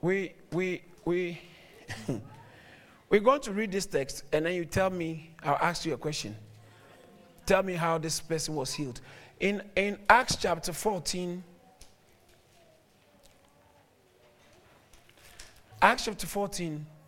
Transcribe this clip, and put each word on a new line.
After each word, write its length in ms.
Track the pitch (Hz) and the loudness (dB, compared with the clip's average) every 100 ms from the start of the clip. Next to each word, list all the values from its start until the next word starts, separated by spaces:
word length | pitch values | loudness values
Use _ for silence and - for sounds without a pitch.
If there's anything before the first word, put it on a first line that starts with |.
We, 320 | 165 196 190 - - | 2 2 0 -8 -6
we, 320 | 160 185 180 - - | -2 0 -2 -8 -8
we, 380 | - 175 175 170 - - - - - 107 - | -2 0 0 -6 -14 -20 -20 -20 -14 -12 -6
<laughs> 140 | 120 - - - - - - - - - | -6 -6 -18 -20 -20 -20 -20 -20 -20 2
We're 120 | 202 | 4
going 200 | 214 285 | 6 4
to 100 | 277 | 2
read 200 | 196 220 | -2 -2
this 160 | 190 185 | -2 0
text, 360 | 160 135 - - | -2 -2 -8 0
and 140 | 151 160 | 0 2
then 80 | |
you 120 | 180 165 | -2 -2
tell 260 | - 190 | 2 2
me, 400 | 185 165 160 - - | 0 -4 -6 -10 -8
I'll 140 | 151 143 | 0 2
ask 280 | 160 170 | 2 0
you 100 | 165 | -2
a 40 | 127 | -2
question. 380 | 156 151 104 110 - - - - - - - - - - - | -4 -4 -6 -10 -16 -20 -20 -20 -20 -20 -20 -20 -20 -14 4
Tell 160 | 190 | 4
me 100 | 190 | 4
how 240 | 175 165 165 | 0 2 0
this 220 | 160 156 | 0 -4
person 340 | - 160 147 | -4 -4 -2
was 180 | 156 135 | -4 -4
healed. 300 | - 143 - - - - - | -4 -6 -8 -14 -20 -20 -2
In, 240 | 190 202 - - | 0 0 -2 0
in 220 | 202 202 - | 0 -2 6
Acts 280 | 226 254 - | 6 6 0
chapter 360 | 196 165 170 | 0 0 -2
fourteen, 680 | 165 214 196 147 180 180 175 180 - - - - - _ _ _ - _ - - _ _ _ _ _ - - _ _ _ - _ _ _ _ - _ - - - - _ - - - - - - - - - | -2 0 0 -2 -4 -4 -6 -10 -20 -20 -20 -20 -20 _ _ _ -20 _ -20 -20 _ _ _ _ _ -20 -20 _ _ _ -20 _ _ _ _ -20 _ -20 -20 -20 -20 _ -20 -20 -20 -20 -20 -20 -20 -20 4
Acts 240 | 190 240 - | 4 6 0
chapter 220 | 202 165 | -4 -4
fourteen 580 | 202 202 - 170 151 151 - | -4 -4 -2 -4 -4 -10 -16